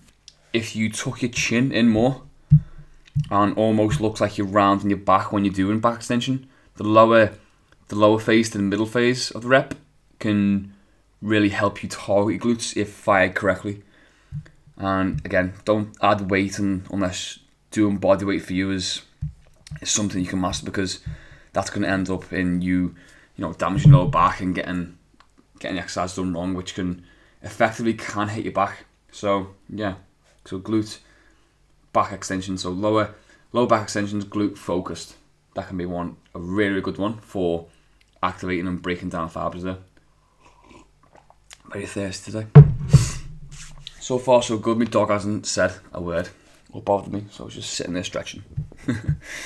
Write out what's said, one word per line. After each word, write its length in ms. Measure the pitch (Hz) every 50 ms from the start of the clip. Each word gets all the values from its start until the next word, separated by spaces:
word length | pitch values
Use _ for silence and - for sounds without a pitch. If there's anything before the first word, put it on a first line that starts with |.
| - _ _ _ - - _ _ _ _ -
if 200 | 113 110 - -
you 160 | 110 110 107
tuck 320 | 107 - - 135 - -
your 100 | - 120
chin 420 | - - - - 117 117 127 135 -
in 160 | 107 117 117
more 320 | 110 107 117 131 139 - - - - - _ - 147 151 - - - - - - - - - - - - - -
and 280 | 104 101 104 101 - -
almost 420 | 107 110 110 107 107 107 104 -
looks 220 | 107 107 104 -
like 160 | 110 101 - -
you're 100 | 104 95 95 104
rounding 280 | 101 101 101 101 101 101
your 140 | 98 92 - -
back 200 | 95 98 98 -
when 120 | - 101 101
you're 100 | 98 90
doing 280 | 92 95 98 107 110
back 160 | 110 117 117 110
extension, 500 | - - 123 120 117 131 131 135 135 - _ _ _ _ _ -
the 60 | 101
lower, 500 | 107 107 110 113 113 113 113 107 98 - - - _ _ _ _ _ _ _ _ -
the 60 | 104
lower 240 | 104 107 107 110 110
phase 300 | 110 - 113 113 113 110
to 60 | - 107
the 60 | 101
middle 220 | 98 101 101 110
phase 460 | 110 - 123 120 123 127 127 - -
of 100 | - 110
the 80 | 117 120
rep 260 | 131 131 143 - - - - _ _ _ _ _ _ -
can 540 | - 110 104 104 101 101 101 98 98 98 - _ _ _ _ _ _ _ _ -
really 280 | - 104 110 107 104 101
help 340 | 101 - 104 101 101 - -
you 60 | 90
target 460 | - - - - 101 101 101 110 92
your 200 | 92 - 120 120
glutes 220 | 117 - - - -
if 120 | 104 101
fired 460 | - - - - 101 95 92 95 92
correctly. 480 | - 101 98 92 - - 104 104 107 - _ _ - - _ _ _ _ - - 147 - - - - _ - - -
And 420 | 95 95 95 95 95 95 - - -
again, 280 | 92 98 92 92 92 92 - -
don't 240 | - 107 110 104 107 - -
add 300 | - 101 107 101 101 90
weight 280 | 98 95 98 98 95 -
un-, 260 | 101 98 98 92 92 -
unless 500 | - 101 95 90 92 - - - - - _ _ _ _ _ -
doing 260 | - 107 107 104 101 92
body 260 | 92 92 98 90 101
weight 200 | 98 98 80 -
for 100 | - 92
you 180 | 90 95 98
is, 300 | 95 92 92 - - - - _ _ - - - - - - - - - - - - -
is 80 | - -
something 320 | - - 107 98 95 95
you 60 | 92 90
can 120 | 95 95
master, 260 | 90 90 - - -
because 360 | 95 87 104 95 90 - - - - - - - - - - - _
that's 180 | - 92 98 -
gonna 180 | - 101 101 78
end 220 | 98 95 95 92
up 220 | 95 90 90 -
in 300 | - 87 92 90 87 90
you, 340 | 90 90 90 90 90 85 85 - - - - - - _ _ -
you 40 | 101
know, 100 | 82 85
damaging 380 | - 90 85 95 - - 151
lower 160 | 139 - 90 80
back 320 | 71 82 87 95 - -
and 140 | 98 90 85
getting, 420 | - - - 90 90 87 87 - - _ _ _ _ - _ _ _ _ _ _ -
getting 160 | - - 95
the 60 | 90
exercise 340 | 87 - - 98 90 90 92
done 180 | 95 92 92 87
wrong, 200 | 82 87 92 92
which 220 | 90 90 - -
can 280 | - 95 90 87 87 - - - _ _ _ _ _
effectively 520 | - 104 - - 120 110 113 - 117 113 110
can 360 | 113 - - - 104 104 104
hit 160 | 107 113 -
your 80 | 92 90
back. 320 | 92 98 101 - - - _ _ _ _ _
So 440 | - - - 101 101 101 92 92 - _ _ -
yeah, 260 | - 101 107 98 92 - - _ _ _ _ _ _ _ _
so 140 | - 92 95
glute 400 | 92 101 110 110 107 107 - - _ _ _ _ _ _ _ _ _ _ _ _ _ _ _ _ _ _
back 200 | - 110 101 -
extension, 460 | 101 95 - - 95 95 92 98 92 92
so 120 | - 90
lower, 460 | 90 92 104 107 107 107 104 104 - - _ _ _ _ _ _
lower 160 | - 117 123 110
back 160 | 117 107 104
extensions, 420 | - - 107 101 101 104 104 101
glute 320 | 101 - 104 104 101 101 -
focused. 580 | - - 87 90 90 - 85 - - - - - _ _ _ _ _ _ -
That 120 | - 95 -
can 100 | 95 92
be 80 | 87
one, 320 | 90 90 87 87 87 - - _ _ -
a 60 | 90
really, 300 | 85 87 92 104 104 98
really 120 | 98 95
good 160 | 87 98 87 -
one 200 | 95 107 113 113
for 480 | - - - 101 92 85 85 85 85 - _ _ _ _ _ _ _ _ _ -
activating 460 | - 92 90 - - 92 92 85 87 95
and 140 | 90 85
breaking 280 | 87 90 87 87 95 90
down 200 | 87 87 82 82
fibres 340 | - 85 82 85 82 90 87
there. 140 | 92 92 92 95 _ _ _ _ _ _ _ _ _ _ _ _ - _ _ _ - - - - _ _ _ _ _ _ - _ _ - _ _ - - _ - -
Very 140 | - 104 101
thirsty 460 | - - 101 101 95 95 - - -
today. 160 | 98 107 110 110 - 143 143 - - - - - - - - - - - - - - - - - - - - - - - - - - -
So 200 | - - 131 123
far, 240 | - 131 123 120 117
so 140 | - 113 104
good. 200 | 107 113 113 113
My 80 | 120
dog 240 | 110 110 110 107 104
hasn't 360 | 104 104 95 104 104 98 - -
said 260 | - 101 92 92 92 - - -
a 100 | - -
word 280 | 87 87 85 85 92 - - _ _ - - - _ _
or 100 | - 104
bothered 300 | 104 101 101 98 98 -
me, 140 | 101 101 104 104
so 120 | - - -
I 20 |
was 100 | 110 110
just 160 | - 104 -
sitting 220 | - - - 90 87
there 100 | 90 87
stretching. 400 | - - - - - - - 98 - - - - - - - - -
<laughs> 60 | 117 104 - - 151 - - - - - -